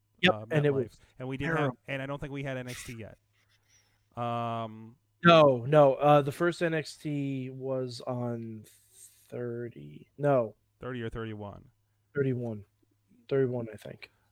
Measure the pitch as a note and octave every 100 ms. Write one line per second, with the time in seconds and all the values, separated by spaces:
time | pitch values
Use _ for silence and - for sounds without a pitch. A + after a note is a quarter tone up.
0 | _ _ F3+ G#2+ A2 D#3 D3 C3+ A2+ -
1 | _ - B2+ C3+ C#3+ D#3+ C#3+ - - C3+
2 | C3+ C#3+ D3 C#3 C#3 C3 B2 B2 - A#2
3 | G2 - _ _ _ _ _ _ _ _
4 | _ - A#2+ A#2 A#2 A#2 A2+ A2 A2 -
5 | _ _ E3+ E3 D3+ B2 A#2+ D3+ C#3 C3
6 | D3 D3 C#3+ - F3 D#3+ E3+ D#3+ C#3+ -
7 | D#3 C#3+ C#3 C3+ B2+ C3 C3 C3 B2+ A#2+
8 | - B2+ A#2+ A#2 A2+ A2 G#2+ - _ -
9 | - _ - B2 A#2+ A#2 A#2+ C3 D3 D3+
10 | - - C#3+ C3+ A2 - _ _ B2 B2+
11 | A2+ A#2 A2+ G#2+ G2+ F#2+ - _ _ _
12 | _ C#3+ C3+ B2 A#2 G#2+ G2 _ _ _
13 | _ _ - C#3 C3 B2 A2+ G#2+ - -
14 | - _ _